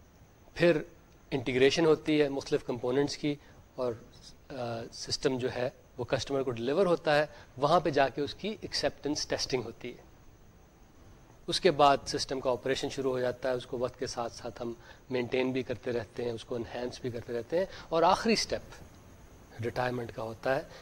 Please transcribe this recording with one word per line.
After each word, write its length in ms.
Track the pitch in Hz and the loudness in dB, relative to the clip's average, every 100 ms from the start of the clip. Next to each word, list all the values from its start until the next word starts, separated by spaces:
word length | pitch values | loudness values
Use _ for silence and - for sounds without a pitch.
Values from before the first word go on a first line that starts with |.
| - - - - - | -20 -20 -20 -20 -12
پھر 280 | - 170 151 - - - - - | 4 6 4 -2 -18 -20 -20 -6
انٹیگریشن 560 | 139 131 127 135 170 165 | -4 0 6 6 8 6
ہوتی 360 | 151 156 151 | 4 4 2
ہے 60 | 143 | 2
مختلف 360 | 139 - 143 | 0 -2 -4
کمپوننٹس 520 | - 123 123 135 143 - | -2 -4 0 2 0 0
کی، 180 | 147 143 - - - | -4 -4 -10 -20 -18
اور، 180 | - 123 107 - - - - - | -6 -4 -4 -12 -20 -20 -20 -14
آ، 340 | 135 120 117 120 | -8 -6 -6 -10
سسٹم 460 | - - - 143 127 | -12 -8 -2 0 0
جو 160 | 123 | -4
ہے 160 | 120 127 - - - | -4 -6 -6 -18 -10
وہ 80 | |
کسٹمر 380 | 120 131 - 139 | -4 -2 0 -2
کو 80 | 131 | -2
ڈیلیور 360 | 117 120 160 180 | -2 -2 2 2
ہوتا 320 | 165 156 147 | 2 4 2
ہے، 80 | 151 - - 127 | 2 -6 -16 -2
وہاں 240 | 143 175 | 4 4
پہ 100 | 170 | 4
جا 180 | 143 135 | 4 2
کے 120 | - | 2
اس 140 | 139 | -6
کی 220 | - 202 208 | -6 -8 -8
ایکسیپٹنس 640 | 113 - 147 - 143 147 - | -8 -2 -4 -4 -4 -4 -2
ٹیسٹنگ 360 | 139 - 127 | -4 -2 -2
ہوتی 240 | 113 - 123 | -4 -10 -14
ہے۔ 220 | - - - - - - - - - - - - - - - - | -14 -20 -20 -20 -20 -20 -20 -20 -20 -20 -20 -20 -20 -20 -16 -4
اس 140 | - | 2
کے 100 | 185 | 4
بعد 260 | 143 143 139 - | 6 6 6 0
سسٹم 340 | 147 - 131 | -6 -4 -2
کا 100 | 131 | 0
آپریشن 380 | 120 131 131 139 | -2 0 -2 -2
شروع 240 | - 131 | -2 -2
ہو 80 | 127 | 0
جاتا 280 | 123 123 131 | -2 -2 -2
ہے، 60 | |
اس 120 | 127 - | -4 -4
کو 120 | 123 | -4
وقت 200 | 127 - | -4 -4
کے 80 | 120 | -8
ساتھ 260 | 123 117 | -4 -6
ساتھ 300 | - 120 - | -8 -12 -8
ہم 100 | 120 117 - - - | -8 -8 -16 -20 -4
مینٹین 420 | 127 120 127 131 | -2 0 2 2
بھی 100 | 127 | 0
کرتے 300 | 123 117 127 | -4 -6 -4
رہتے 320 | 117 107 - | -4 -6 -6
ہیں، 80 | 120 | -6
اس 120 | 113 | -6
کو 100 | - | -8
انہینس 460 | 120 113 123 123 - | -8 -6 -8 -8 -6
بھی 100 | 127 | -8
کرتے 220 | 117 120 | -8 -6
رہتے 260 | 117 113 165 | -8 -2 -2
ہیں، 60 | 190 - - | -2 -8 -2
اور 140 | 165 | 4
آخری 300 | 165 196 220 | 4 4 4
اسٹیپ 420 | 208 - 110 - - - - - - - - - - | 2 0 -6 -8 -18 -20 -20 -20 -20 -20 -20 -20 -8
ریٹائرمنٹ 480 | 117 127 123 123 113 | -6 -2 -2 -2 -8
کا 100 | - | -8
ہوتا 340 | 113 113 131 139 | -10 -4 0 0
ہے 60 | - - | -2 -16